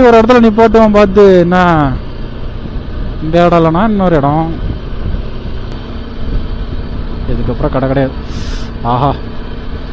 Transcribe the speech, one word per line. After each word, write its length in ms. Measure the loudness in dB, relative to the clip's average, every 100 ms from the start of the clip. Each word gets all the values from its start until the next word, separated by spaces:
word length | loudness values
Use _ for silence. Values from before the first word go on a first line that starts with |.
| 6
ஒரு 80 | 6
இடத்துல 240 | 6 4
நிப்பாட்டுவோம் 520 | 4 4 4 6 6 6
பார்த்து. 260 | 4 6 6 6
என்ன, 140 | 4 4 4 4 2 -2 -8 -10 -10 -8 -8 -8 -8 -10 -8 -8 -6 -6
இந்த 120 | -2 2
இடம் 140 | 4 4
இல்லைன்னா 220 | 2 2 0
இன்னொரு 260 | 2 2 2
இடம். 320 | 2 0 -2 -4 -6 -6 -6 -6 -4 -4 -6 -8 -8 -8 -8 -10 -10 -10 -10 -8 -4 -4 -4 -6 -6 -6 -6 -6 -6 -6 -4
இதுக்கப்புறம் 420 | -2 -2 -2 -2
கடை 120 | -2 0
கிடையாது. 220 | 0 -2 -4 -8 -8 -6 -6 -6 -6 -4
ஆஹா, 180 | 0 0 -2 -6 -8 -8 -10 -8 -8 -10